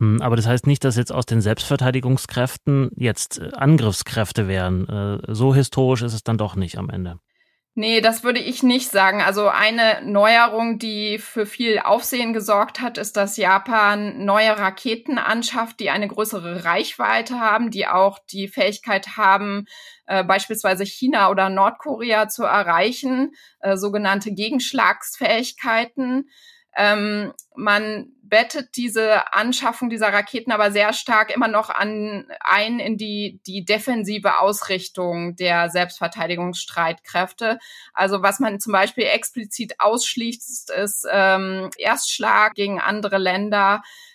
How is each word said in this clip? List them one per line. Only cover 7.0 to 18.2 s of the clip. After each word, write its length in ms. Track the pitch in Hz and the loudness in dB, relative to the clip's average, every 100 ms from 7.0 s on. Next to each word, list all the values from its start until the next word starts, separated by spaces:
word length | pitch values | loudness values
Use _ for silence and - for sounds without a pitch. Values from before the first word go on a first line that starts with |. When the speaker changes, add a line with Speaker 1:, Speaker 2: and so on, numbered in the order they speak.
| 90 87 _ _ _ _ _ | -8 -10 _ _ _ _ _
Speaker 2:
Nee, 260 | 233 220 226 | -4 0 2
das 240 | 226 226 | 2 2
würde 160 | 240 240 | -2 -2
ich 240 | - 254 | -2 2
nicht 260 | 254 247 - | 2 2 2
sagen. 320 | 196 190 202 | 4 4 4
Also 240 | 196 196 208 | 0 2 2
eine 560 | - 214 233 220 - | 4 2 4 2 2
Neuerung, 760 | - 202 214 233 233 220 233 226 | 0 4 6 6 4 2 -2 -2
die 380 | 226 208 214 214 | -6 -4 -4 -6
für 280 | - 226 208 | -6 -6 -6
viel 320 | - 233 214 | -2 0 2
Aufsehen 540 | - 220 - 247 233 | 2 2 0 -4 -2
gesorgt 480 | 220 208 202 214 - | -4 0 0 0 -4
hat, 180 | 247 190 | -8 -6
ist, 180 | 208 208 | -6 -2
dass 200 | 196 - | -2 0
Japan 880 | 185 196 190 226 202 208 208 - | 2 2 2 2 2 2 -4 -4
neue 340 | 202 208 220 214 | 0 4 4 2
Raketen 580 | 196 196 240 226 - 247 | -2 -2 -6 -4 -4 -2
anschafft, 640 | - 226 233 247 226 - | 0 -2 -2 -4 -6 -6
die 120 | 175 | -4
eine 180 | 139 202 | -2 -4
größere 560 | 202 214 202 170 175 | -4 -4 -4 -8 -6
Reichweite 720 | 170 180 - - 214 226 233 247 | -2 0 -2 -2 0 0 -2 -2
haben, 320 | 220 220 233 | 0 0 0
die 160 | 196 - | -2 0
auch 320 | 180 196 196 | 4 4 2